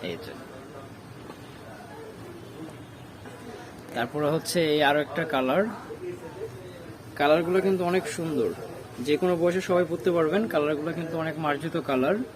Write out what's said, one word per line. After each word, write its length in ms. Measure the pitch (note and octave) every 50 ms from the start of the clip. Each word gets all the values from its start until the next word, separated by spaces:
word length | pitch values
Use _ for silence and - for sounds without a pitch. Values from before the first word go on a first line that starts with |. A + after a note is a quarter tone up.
| -
এই 80 | F2+
যে, 200 | E2+ E2 - - - - - - - - - - - - - - - - - - - - - - - - - - - - - - F#5+ - - - - - A4+ A4 A4 - - - - - - - - - D#4+ D#4 - - - - - - - - - - - - - - - - - - - - - - - - -
তারপরে 340 | A#2 A#2 A#2+ - D3 D3+ C#3+
হচ্ছে 320 | D#3 E3 D#3+ - - F3
এই 220 | E3 D#3 D3 D3+ D3
আরো 160 | C#3 C#3+ D3+
একটা 240 | D3 - - - E3
কালার, 400 | D#3 - C3+ C3 B2+ C3+ F3 G3+ A3+ G#3 - - - - - F4+ F4+ F4+ F4+ - A#4+ - F#4+ G#4 A4+ - - - - - - - - - - - - -
কালারগুলো 460 | - D3 D3 D3+ E3 E3+ E3+ F3+ F#3+
কিন্তু 220 | F#3 G3 F#3+ F3+ F3+
অনেক 240 | F3 F3+ F#3 F3+ -
সুন্দর, 420 | - - E3+ E3 D#3 C3 A2+ F#2+ - - - - - - - - - -
যে 180 | B2 C3+ D3 D3
কোনো 180 | - F3+ F3+
বয়সে 260 | E3 E3 F3 F3 F#3+
সবাই 240 | F3+ - F3+ F3 F3+ D#3+
পরতে 220 | E3 E3 - F#3
পারবেন। 360 | F3 E3+ D#3+ D#3 D#3+ G3+ A3+ A3+
কালারগুলো 460 | - D#3+ D3 D3 D#3 C#3+ D3+ E3 E3
কিন্তু 240 | D#3+ E3 D#3+ - E3
অনেক 220 | D#3+ D#3+ D#3 D#3
মার্জিত 380 | D#3+ D3+ C#3+ C#3+ C#3+ E3 D3 E3+
কালার। 380 | D3+ - C#3 C3 B2+ C#3+ F#3 G#3+ B3+ - -